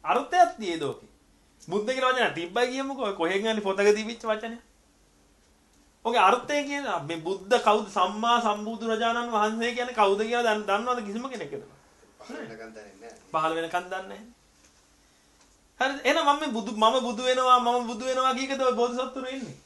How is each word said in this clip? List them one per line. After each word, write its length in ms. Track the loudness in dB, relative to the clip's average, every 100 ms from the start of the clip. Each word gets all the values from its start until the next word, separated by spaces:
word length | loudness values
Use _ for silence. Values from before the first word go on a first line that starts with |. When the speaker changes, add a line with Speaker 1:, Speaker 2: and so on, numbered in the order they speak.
Speaker 1:
අර්ථයක් 480 | 0 0 2 4 4 4
තියෙද 280 | -6 -4
ඔකේ? 260 | -4 -6 -14 _ _ _ _ _
බුද්ධ 240 | -4 -2 0
කියන 160 | 0
වචනේ 300 | 2 2 2
තිබ්බයි 340 | 0 -4 0 0
කියමුකෝ. 380 | -2 -6 -4 -4
ඔය 100 | -2
කොහෙන් 300 | 0 0 0
හරි 160 | -2
පොතක 280 | -2 2 4
තිබිච්ච 320 | 4 0 -6
වචනයක්. 380 | -4 -4 -4 -12 _ _ _ _ _ _ _ _ _ _ _ _ _ _ -2
ඔගේ 160 | 6
අර්ථය 340 | 6 6 2 -2
කියන 220 | -2 -6 -4 -4
මේ 160 | -4 -6
බුද්ධ 380 | -6 -6 2 2
කවුද? 300 | 6 4 2
සම්මා 480 | 0 0 0 2 2
සම්බුදුරජාණන් 920 | 2 -2 -6 -6 -4 0 0 -2 -2
වහන්සේ 400 | 0 0 0 -2
කියන්නේ 220 | -2 -4 2
කවුද 260 | 4 4
කියලා 240 | 0 0 2
දන්-, 200 | 0 0
දන්නවද 340 | 0 0 -4
කිසිම 240 | -4 -8 -8
කෙනෙක් 260 | -10 -10
එතන? 180 | -12 -14 -20 _ _ -20 _
Speaker 2:
පහළ 220 | -16 -12
වෙනකන් 340 | -12 -14 -16
දන්නේ 220 | -16 -20
නැහැ. 240 | -20 -20 -20 -4
Speaker 1:
පහළ 240 | -2 0
වෙනකන් 320 | -2 -2 -4 -4
දන්නේ 200 | -10 -10
නැහැ. 220 | -16 -18 -20 _ _ _ _ _ _ _ _ _ _ _ _ _ _
හරිද? 200 | -2 0
එහෙනම් 240 | 0 2 2
මම 120 | 2
මේ 140 | 0
බුදු, 200 | -4 -6
මම 240 | 2 4 4
බුදු 220 | -2 -2
වෙනවා, 360 | 0 2 6 6
මම 280 | 6 0 -2
බුදු 160 | -6 -2
වෙනවා 280 | 0 0
කීකද 280 | 0 -4 0
ඔය 120 | 0 2
බෝධිසත්වරු 500 | 0 0 -6 -6 -8
එන්නේ? 320 | -8 -10 -14